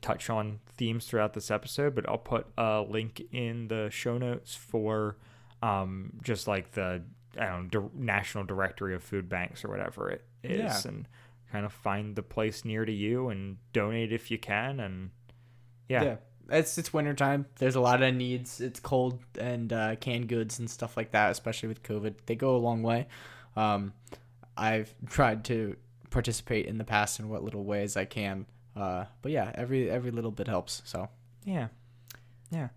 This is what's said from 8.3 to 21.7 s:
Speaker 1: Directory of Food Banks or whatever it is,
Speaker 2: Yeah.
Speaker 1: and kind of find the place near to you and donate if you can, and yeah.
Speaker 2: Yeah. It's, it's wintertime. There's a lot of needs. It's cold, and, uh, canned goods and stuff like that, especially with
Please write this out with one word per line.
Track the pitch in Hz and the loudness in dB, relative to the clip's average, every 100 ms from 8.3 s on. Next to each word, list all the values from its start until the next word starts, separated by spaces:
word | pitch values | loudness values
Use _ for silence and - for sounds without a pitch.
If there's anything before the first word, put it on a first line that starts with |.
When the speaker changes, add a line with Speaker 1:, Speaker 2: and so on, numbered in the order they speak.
| 107 | -6
Speaker 1:
Directory | 95 95 95 - 98 92 | -4 0 0 0 -4 -4
of | |
Food | - 101 87 | -2 -4 -2
Banks | 90 90 - | -2 -4 -6
or | 104 | -8
whatever | 101 98 - 50 | -4 -6 -4 -4
it | - - - | -4 -10 -14
is, | - 202 | -4 -2
Speaker 2:
Yeah. | 220 110 - | 0 -2 -4
Speaker 1:
and | - - - - - - | -8 -12 -16 -20 -20 -10
kind | 104 101 | -6 -6
of | |
find | - - 101 107 104 | -4 -2 -2 -2 -4
the | |
place | 104 - 110 107 113 | -4 0 0 -2 -4
near | 110 | -2
to | 110 | 0
you | 107 104 123 127 | 0 2 2 0
and | 98 98 98 - | -4 -6 -8 -2
donate | 120 104 113 113 | 0 2 2 0
if | 117 - | -2 -2
you | 113 | -6
can, | - 104 120 139 | 0 0 0 -2
and | 104 92 92 - - - - - - - - | -4 -6 -8 -12 -20 -20 -20 -20 -20 -20 0
yeah. | 131 | 4
Speaker 2:
Yeah. | 139 113 - - - | 4 2 -10 -20 2
It's, | 151 160 - | 4 4 0
it's | 165 | 0
wintertime. | 156 147 143 139 143 139 - | 2 2 4 4 4 0 2
There's | 131 127 | 4 6
a | |
lot | 123 123 | 6 8
of | 131 | 6
needs. | 127 123 123 123 - | 4 2 -2 -4 -6
It's | 123 123 | -6 -6
cold, | - 131 127 123 - - | 2 4 4 0 -8 -6
and, | 120 123 117 | -2 -2 0
uh, | 113 110 110 | 0 0 0
canned | - 120 117 | -2 -2 0
goods | 120 110 113 | 0 0 -2
and | 117 | -6
stuff | - 113 - | -4 -6 -4
like | 113 | 2
that, | 107 104 | 6 6
especially | 101 - 110 | 4 -2 -4
with | 110 | -4